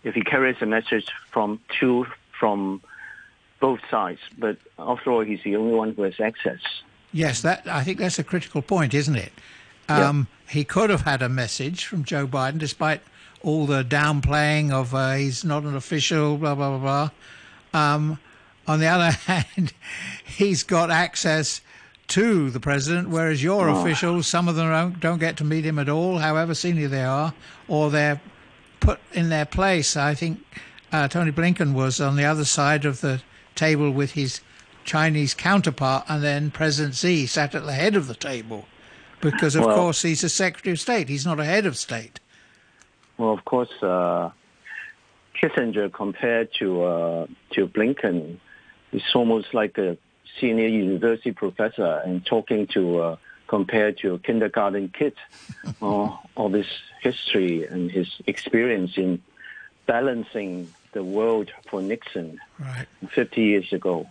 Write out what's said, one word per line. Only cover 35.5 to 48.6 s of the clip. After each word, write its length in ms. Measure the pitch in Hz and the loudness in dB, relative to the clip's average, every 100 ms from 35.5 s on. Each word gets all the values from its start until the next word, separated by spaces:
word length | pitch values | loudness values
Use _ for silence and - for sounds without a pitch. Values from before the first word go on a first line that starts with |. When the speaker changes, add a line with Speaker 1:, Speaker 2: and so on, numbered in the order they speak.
| 202 160 131 135 135 - | 4 2 0 0 0 0
Speaker 2:
and 160 | 151 | -2
then 280 | 147 143 147 | 0 0 -2
President 440 | - 156 143 151 127 | 0 0 0 -2 0
Xi 300 | 180 170 127 | 2 2 0
sat 300 | 156 147 147 | 0 0 -2
at 100 | 147 | -6
the 80 | |
head 220 | 135 185 202 | 0 2 2
of 120 | 131 | 0
the 80 | 110 | -6
table 520 | 147 127 113 107 - - - - - - | -6 -8 -8 -12 -14 -20 -20 -20 -20 -2
because, 360 | 151 139 156 147 | 0 2 2 4
of 100 | 113 | 6
Speaker 1:
Well, 100 | 107 | 6
Speaker 2:
course, 280 | 175 156 | 4 2
he's 200 | 170 156 | 0 0
a 60 | 175 | 0
Secretary 440 | - 185 - 190 | 0 0 -2 -4
of 60 | 170 | -2
State. 300 | - 233 135 | 0 0 0
He's 160 | 143 160 | -2 -2
not 140 | 151 | -2
a 40 | |
head 220 | 151 196 196 | 2 2 0
of 100 | 127 | -4
state. 440 | - 117 113 - _ _ _ _ _ _ _ _ _ - | -8 -8 -10 -20 _ _ _ _ _ _ _ _ _ -2
Speaker 1:
Well, 140 | 113 | 0
of 120 | 104 - | 0 0
course, 260 | 127 120 - | -2 -2 -4
uh, 480 | 98 90 87 87 87 - _ _ - - - - _ _ _ - | 0 2 2 0 -2 -8 _ _ -16 -16 -16 -20 _ _ _ -2
Kissinger 560 | 160 - 120 104 101 | 0 0 0 0 -2
compared 600 | - 101 92 120 117 113 - | -4 -8 -2 0 0 -2 -2
to, 240 | 101 90 | -2 0
uh, 440 | 87 85 85 82 82 - _ | 0 0 -2 -4 -6 -12 _
to 180 | - 95 | -2 0
Blinken 720 | - 113 143 104 87 78 175 _ - | 2 0 0 -2 -2 -6 -14 _ -20